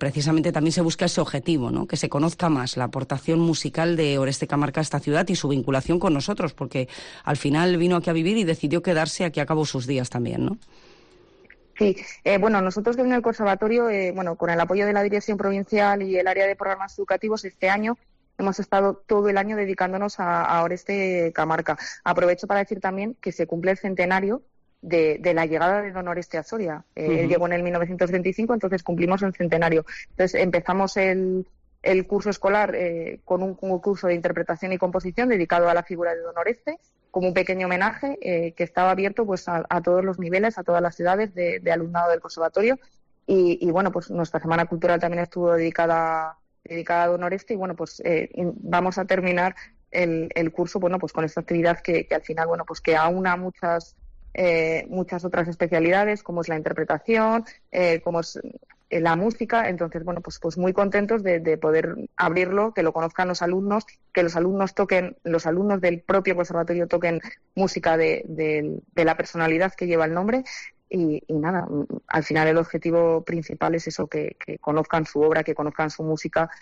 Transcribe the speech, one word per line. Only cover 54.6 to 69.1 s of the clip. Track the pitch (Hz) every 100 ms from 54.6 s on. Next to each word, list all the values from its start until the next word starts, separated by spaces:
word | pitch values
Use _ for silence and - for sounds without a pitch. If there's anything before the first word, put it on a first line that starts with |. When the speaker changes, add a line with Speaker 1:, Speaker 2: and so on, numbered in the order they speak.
| 160 160 -
Speaker 2:
muchas | 185 175 175
otras | 180 175 170
especialidades, | 165 170 165 165 185 208 208
como | - 175
es | 165
la | 160
interpretación, | 156 - 156 156 - 226 220 226 226 - _
eh, | - 175 165
como | 175 170
es, | 165 - - - - _ _
eh, | 170
la | 165 165
música. | 214 226 226 233 220
Entonces, | 175 170 170
bueno, | 165 175
pues, | - -
pues | 170 160
muy | 185
contentos | 185 202 202 202 226
de, | 190 170
de | 165 156
poder | 156 160 165 170 - -
abrirlo, | 175 175 180 196 220
que | 220
lo | 165
conozcan | 160 165 - 180
los | 180
alumnos, | 175 185 196 208 - - _
que | -
los | 170
alumnos | 170 175 196 190
toquen, | - 190 185 180 -
los | 170 165
alumnos | 165 175 202 196
del | 175 170
propio | - 190 190
conservatorio | 175 170 170 170 175 170
toquen | 175 170 165 - - _
música | - 190 185 170 160
de, | 160 - -
de, | 156 156 151 151 156 -
de | -
la | 165